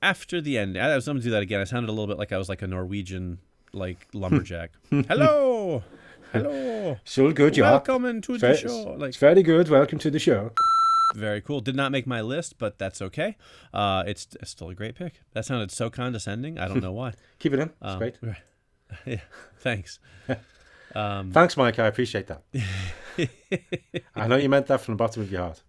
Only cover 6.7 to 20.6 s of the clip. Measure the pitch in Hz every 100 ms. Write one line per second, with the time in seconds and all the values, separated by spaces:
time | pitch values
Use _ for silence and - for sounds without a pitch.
6.7 | 220 185 120 - - 139 147 143 - 101
7.7 | 139 - 254 247 226 - 240 214 233 240
8.7 | 233 202 - 139 - 143 185 165 165 165
9.7 | 139 147 151 156 151 160 107 110 - -
10.7 | - - - - 104 107 104 - 143 110
11.7 | 131 139 139 123 120 110 147 - - 107
12.7 | - 95 - 95 - 196 - - - -
13.7 | - 101 95 92 101 - - - - 85
14.7 | 92 107 123 175 - _ 110 110 127 101
15.7 | - 117 127 123 117 107 107 143 165 95
16.7 | 123 101 101 127 - _ _ 156 135 160
17.7 | - 104 92 117 - 117 98 _ _ _
18.7 | _ _ - - 107 - - - _ 127
19.7 | 104 - - _ - - 123 - _